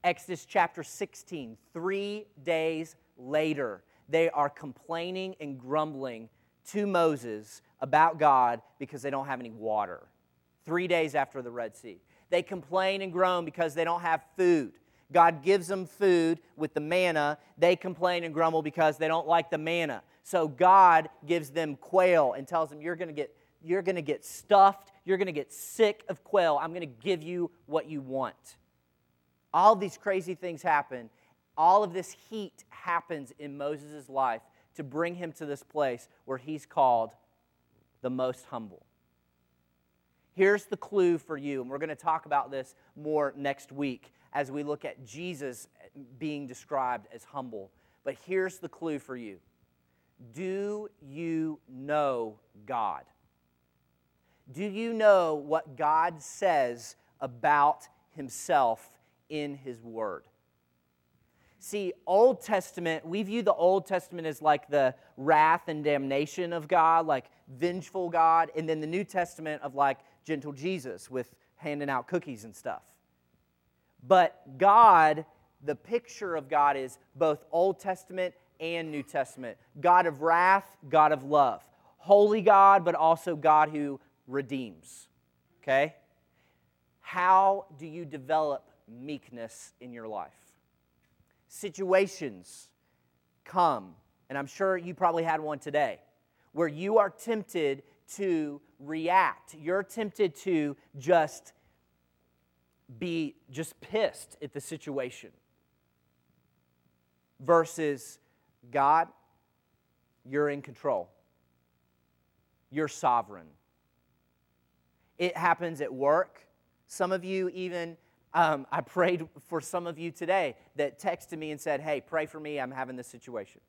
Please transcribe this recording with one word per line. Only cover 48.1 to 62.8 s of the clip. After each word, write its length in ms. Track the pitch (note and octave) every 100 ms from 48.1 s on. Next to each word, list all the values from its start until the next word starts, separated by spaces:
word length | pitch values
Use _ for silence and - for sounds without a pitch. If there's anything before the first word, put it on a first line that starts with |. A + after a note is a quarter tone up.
| C3+ -
here's 340 | F#3+ F#3 F#3
the 100 | E3+
clue 300 | - E3 D3
for 180 | - B2+
you. 240 | A2+ F#2 _ _ _ _ _ _ _ _ A#2+
Do 580 | A2+ F#3 F#3+ G3+ G#3 G#3+ _
you 580 | C#3+ C#3 E3+ D#3+ D#3+ D3+ _
know 720 | C3 C#3 D3+ C#3+ B2 A2+ G#2+ _ G2 G#2
God? 380 | B2 G#2 C#2+ C2 _ _ _ _ _ _ _ _ _ _ _ _ _ _
Do 140 | C3
you 300 | G#3 G3 A#3
know 400 | A3+ G#3+ G3 E3+
what 420 | D3+ C#3+ D#3+ D#3+ C3
God 460 | D3+ D#3 E3 D#3+
says 760 | - - F#3+ D#3 B2 A#2+ A#2 - _ _
about 680 | C#3 A#2+ D3 D3 D3 - - _ _
himself 840 | D#3+ C3+ - - D#3 B2 A2+ - _ _ _ _
in 280 | D3+ D3 C#3+
his 280 | C3 A#2
word? 400 | A#2 A2 G#2+ E2+ _ _ _ _ _ _ _ _ _ _ _ _ _ _
See, 300 | - G#3 F#3+ - -
Old 320 | F#3+ A#3+ A#3+
Testament, 680 | - G#3 - -